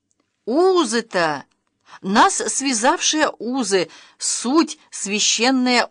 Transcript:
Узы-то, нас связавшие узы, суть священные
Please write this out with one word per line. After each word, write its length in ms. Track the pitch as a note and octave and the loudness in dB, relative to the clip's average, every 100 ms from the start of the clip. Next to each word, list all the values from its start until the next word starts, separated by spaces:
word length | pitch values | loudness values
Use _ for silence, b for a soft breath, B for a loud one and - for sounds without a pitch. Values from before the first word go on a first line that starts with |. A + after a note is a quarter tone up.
| _ _ _ _ | _ _ _ _
Узы-то, 1000 | - C#4 F#4 F4+ A3 A#3 A3+ F#3 D#3+ C#3+ - _ _ _ B B | -4 2 4 4 2 -2 -2 -2 -2 -2 -10 _ _ _ B B
нас 340 | F#3 G#3+ F#4+ - | -2 2 2 2
связавшие 920 | - - C4+ A3+ B3 E4+ - D#4 C#4+ - | -4 -4 -4 0 0 0 0 0 -2 -4
узы, 500 | A3+ C4 G3 F#3+ D#3+ B B B | -6 -4 0 0 -2 B B B
суть 640 | - - A3+ D#4 E4 - b | -6 -4 0 2 2 -4 b
священные 1000 | - G3 G#3 - - A#3+ C4 B3 A#3+ - | -12 -6 -2 -2 0 2 2 2 0 0